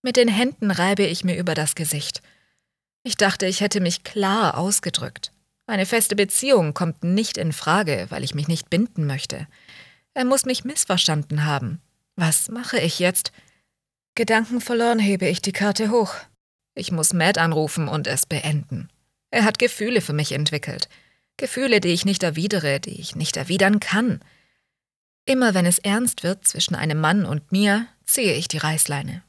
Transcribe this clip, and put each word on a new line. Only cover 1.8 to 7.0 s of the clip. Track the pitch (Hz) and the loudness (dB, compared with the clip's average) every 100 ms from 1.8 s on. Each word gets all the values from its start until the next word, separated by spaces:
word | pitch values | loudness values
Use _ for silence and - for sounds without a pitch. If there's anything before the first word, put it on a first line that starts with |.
| 151 147 - - _ _ _ _ _ _ _ _ | -2 -4 -6 -10 _ _ _ _ _ _ _ _
Ich | 254 - | -8 2
dachte, | 196 - 190 | 2 2 -2
ich | 185 | 0
hätte | 202 208 | 0 0
mich | 175 175 | 0 -2
klar | - 214 196 208 190 - | -6 -2 2 2 2 0
ausgedrückt. | 180 196 175 - 123 - - _ _ _ - | 0 0 -2 -4 -6 -10 -14 _ _ _ -6
Eine | 214 185 | -2 0
feste | 233 226 208 | 2 2 2
Beziehung | 202 - 269 254 156 | 0 0 4 4 4
kommt | 151 170 - | 0 -4 -2